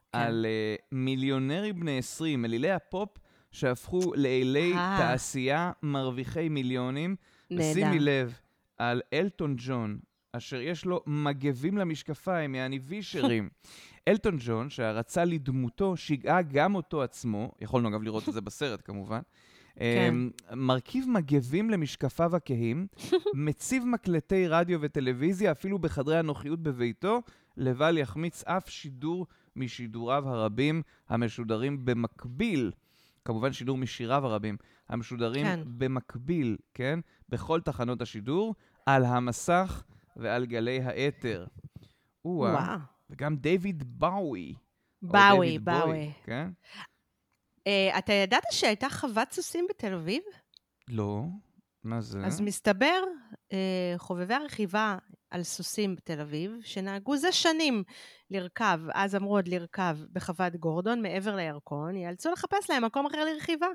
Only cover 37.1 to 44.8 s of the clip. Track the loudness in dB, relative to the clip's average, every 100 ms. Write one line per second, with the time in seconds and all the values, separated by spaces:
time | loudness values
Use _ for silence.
37.1 | _ -6 -4 0 0 0 -2 -2 -2 -4
38.1 | -6 -2 0 0 -4 _ _ 4 6 6
39.1 | 4 0 -2 2 4 2 -4 -12 -20 _
40.1 | -8 -2 -2 -2 -2 0 0 -2 0 -2
41.1 | -2 -4 -4 -8 -16 -20 -20 -20 _ _
42.1 | _ -4 0 2 2 0 -4 -8 _ -18
43.1 | -6 -2 0 4 2 2 -4 -6 0 0
44.1 | 0 -2 -4 -6 -12 _ _